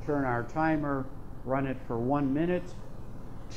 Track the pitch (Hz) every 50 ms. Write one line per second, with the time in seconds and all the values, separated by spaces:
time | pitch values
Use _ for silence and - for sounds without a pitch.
0 | - - 147 143 139 127 120 117 113 - - 156 156 160 156 147 147 143 139 135
1 | 127 - - - - - - - - 120 131 139 139 135 127 123 - - 123 113
2 | 120 127 143 147 143 131 135 147 165 175 180 175 - - - - - - - -
3 | - - - - - - - - - - -